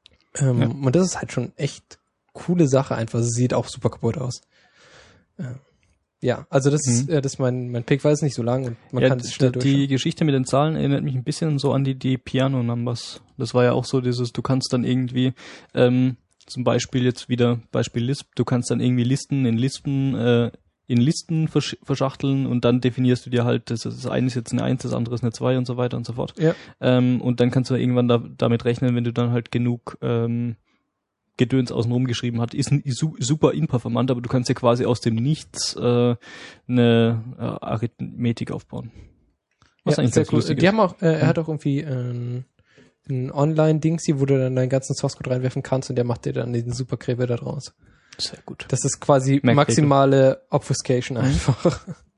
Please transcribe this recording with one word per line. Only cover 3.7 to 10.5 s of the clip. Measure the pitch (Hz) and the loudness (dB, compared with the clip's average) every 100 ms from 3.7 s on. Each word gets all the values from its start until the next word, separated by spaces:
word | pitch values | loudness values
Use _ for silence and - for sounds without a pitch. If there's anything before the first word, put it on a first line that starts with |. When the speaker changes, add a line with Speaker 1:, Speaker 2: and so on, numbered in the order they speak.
| - 110 | -4 -4
Speaker 1:
kaputt | - 117 143 | -2 -4 -4
aus. | 127 - _ _ _ _ - - - _ _ - | -8 -10 _ _ _ _ -20 -20 -20 _ _ -14
Äh, | 123 123 _ _ _ _ _ - | -12 -12 _ _ _ _ _ -6
ja, | 127 113 - | -4 -4 -2
also | 143 135 | 0 2
das | 147 131 | 0 2
Speaker 2:
Mhm. | |
Speaker 1:
ist, | 120 143 | 0 2
äh, | 151 | -2
das | 135 | -2
ist | - | -2
mein, | 127 127 123 | -2 -2 -6
mein | 120 - | -6 -2
Pick, | 143 | 0
weil | 151 | 2
es | 151 | 2
nicht | 147 120 | 0 -2
so | |
lang | 113 131 123 | -2 -2 -4
und | 117 - | -10 -8
man | 120 | 0
Speaker 2:
Ja, | 131 | 2
Speaker 1:
kann | 123 | 2
es | 120 | -4
schnell | - 131 | 0 0
Speaker 2:
die, | 123 | 2
Speaker 1:
durchschauen. | 135 139 | 2 2
Speaker 2:
die | 139 | 2
Geschichte | 131 170 - 156 | 0 -2 0 0
mit | 135 | 0
den | |
Zahlen | 135 | 0